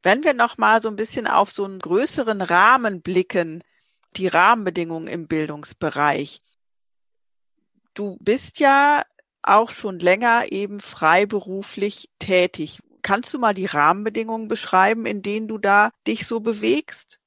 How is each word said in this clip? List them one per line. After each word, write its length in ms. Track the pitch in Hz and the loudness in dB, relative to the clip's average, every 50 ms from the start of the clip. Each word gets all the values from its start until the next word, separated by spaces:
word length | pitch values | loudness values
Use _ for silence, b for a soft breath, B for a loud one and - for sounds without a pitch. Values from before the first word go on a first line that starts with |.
| _ | _
Wenn 200 | 180 202 254 311 | 2 2 2 2
wir 100 | 311 277 | 0 2
noch 240 | 240 233 240 - - | 2 0 -2 0 0
mal 240 | 220 214 220 226 | 2 4 4 4
so 80 | 214 220 | 2 -2
ein 60 | 214 | -6
bisschen 320 | 196 220 - - - 220 - | -6 -8 -6 -6 -10 -6 0
auf 240 | - - 202 - | 2 2 0 0
so 120 | - - 202 | -2 -8 -8
einen 160 | 196 190 190 | -8 -8 -12
größeren 600 | - 160 175 202 262 311 - - 254 220 214 196 | -6 0 0 0 0 0 -4 -4 -2 -2 -2 -4
Rahmen 600 | 185 165 170 175 196 220 254 269 240 220 196 175 | -2 2 4 4 6 6 6 4 2 -2 -4 -4
blicken, 640 | _ - 185 185 185 _ - 190 170 165 156 170 - _ _ _ _ _ _ _ _ _ _ - | _ -2 0 0 0 _ -2 -2 -2 -2 -6 -14 -16 _ _ _ _ _ _ _ _ _ _ -4
die 100 | 190 185 | -4 0
Rahmenbedingungen 800 | - 160 180 202 240 226 208 185 165 180 170 165 165 160 160 - | 4 4 6 6 4 4 0 -4 -4 -4 -6 -4 -6 -8 -8 -8
im 200 | - 170 160 156 | -10 -10 -6 -4
Bildungsbereich. 1120 | 165 156 156 151 147 147 147 - - _ - 156 - 139 147 147 143 151 147 139 - - _ _ _ _ _ _ _ _ _ _ _ _ _ _ _ _ _ _ _ _ _ _ _ _ _ _ _ _ _ _ _ | -4 -4 -4 -6 -8 -14 -14 -20 -12 _ -6 -4 0 2 2 2 2 0 -4 -8 -10 -20 _ _ _ _ _ _ _ _ _ _ _ _ _ _ _ _ _ _ _ _ _ _ _ _ _ _ _ _ _ _ _
Du 240 | - 202 202 185 - | -8 -8 -8 -8 -6
bist 400 | - - 220 269 - - - - | 0 0 0 0 -2 -10 -4 2
ja 440 | 302 277 277 277 285 285 294 285 - _ _ _ _ _ _ _ - | 4 4 6 6 4 4 2 2 0 _ _ _ _ _ _ _ 2
auch 280 | - 202 214 233 226 | 4 4 4 4 2
schon 280 | - - - 208 190 170 | -6 -10 -8 -8 -8 0
länger 520 | 170 180 185 208 240 240 226 240 - - | 2 2 2 4 2 2 2 2 0 -2
eben 280 | - 190 202 196 202 202 | -4 -4 -4 -6 -8 -12
freiberuflich 1300 | - - - - - 156 165 180 208 202 220 202 - - 185 196 196 - - - 202 208 - - - _ _ _ | -14 -16 -10 0 4 4 6 4 4 2 -2 -6 -6 -6 -10 -10 -10 -10 -6 -4 -4 -4 -4 -8 -20 _ _ _
tätig. 600 | - - 190 180 180 180 - - 156 - - - - _ _ _ | -4 0 2 2 2 0 -2 -8 -10 -10 -10 -20 -20 _ _ _
Kannst 320 | - - 196 214 240 - - | -2 -2 -2 -2 -2 -8 -8
du 60 | 269 | -2
mal 140 | 247 220 202 | 0 0 0
die 120 | 190 185 | 0 -4
Rahmenbedingungen 840 | - - 151 147 156 175 196 208 220 208 220 226 220 226 226 220 214 | -4 0 2 2 2 2 2 -2 -6 -6 -6 -6 -6 -6 -8 -6 -6
beschreiben, 580 | 226 214 - - - 185 190 196 226 226 220 | -6 -8 -6 0 2 4 4 4 2 -2 -4
in 160 | 214 214 202 | -6 -6 -4
denen 260 | 190 202 208 220 220 214 | -4 -4 -4 -4 -6 -6
du 100 | 220 208 | -8 -4
da 340 | 202 202 196 208 208 226 _ _ _ 214 | 0 4 4 4 4 2 _ _ _ -6
dich 200 | 226 220 - - | -4 -4 -6 -6
so 120 | 233 226 | -6 -4
bewegst? 760 | 214 226 226 208 214 226 254 294 - - - - - _ - _ _ | -2 -4 -4 -2 0 0 0 0 -2 -8 -18 -20 -20 _ -20 _ _